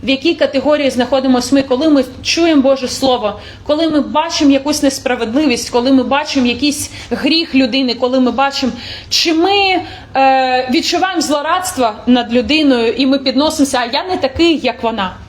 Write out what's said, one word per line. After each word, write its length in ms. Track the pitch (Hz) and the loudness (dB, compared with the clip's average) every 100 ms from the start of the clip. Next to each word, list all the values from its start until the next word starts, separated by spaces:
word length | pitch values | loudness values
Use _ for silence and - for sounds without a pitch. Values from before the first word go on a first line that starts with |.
В 60 | - | -2
якій 260 | 269 320 | 0 0
категорії 560 | 330 302 269 269 302 277 | 0 0 0 0 2 0
знаходимось 600 | 247 247 269 262 254 247 | 0 0 0 2 2 2
ми, 100 | 277 | 0
коли 260 | 269 247 320 | 2 0 4
ми 160 | 285 247 - | 2 2 -6
чуємо 400 | - - 339 302 | -4 0 4 4
Боже 260 | 262 269 247 | 4 2 -2
Слово, 520 | - 269 247 214 208 - - - | -2 0 0 -2 -6 -14 -16 -4
коли 220 | 302 320 | 0 2
ми 120 | 302 | 0
бачимо 500 | 247 302 330 330 294 | 0 -2 -2 2 2
якусь 320 | 277 277 294 | 2 0 0
несправедливість, 880 | 277 269 262 247 226 247 302 233 - | 0 0 -4 -2 -2 0 0 0 -2
коли 220 | 247 247 | 0 4
ми 100 | 262 | 2
бачимо 440 | 220 269 302 277 247 | 2 -2 -2 0 0
якийсь 440 | 240 285 277 - - - | 0 -2 -2 -8 -12 -8
гріх 440 | 233 277 320 330 | -4 0 0 0
людини, 400 | 262 262 262 262 | 0 2 0 -2
коли 260 | 233 254 262 | -2 0 2
ми 100 | 254 | 0
бачимо, 420 | 226 277 269 254 233 - - - | 0 -2 0 -4 -6 -12 -16 -6
чи 260 | - 330 | -2 0
ми, 480 | 320 370 403 392 370 - - - 262 | 2 2 2 2 0 -4 -14 -6 2
е, 520 | 269 262 262 254 254 | 4 4 2 0 0
відчуваємо 500 | 247 - 339 370 359 | -2 0 -2 0 -2
злорадство 720 | 254 294 302 359 359 - 233 208 - | -2 -2 0 -2 -4 -2 -2 -2 2
над 260 | 247 214 | 2 2
людиною, 580 | 240 233 302 294 240 226 | -2 0 2 2 2 0
і 140 | - 269 | 0 0
ми 120 | 277 | 0
підносимося: 600 | 269 262 302 311 277 254 | 0 0 0 0 0 0
«А 160 | 240 269 | -2 -4
я 80 | |
не 120 | 370 370 | -4 -4
такий, 440 | 320 - 339 285 | -4 0 2 2
як 200 | 233 233 | -2 -4
вона». 340 | 226 226 190 180 | -4 -4 -6 -8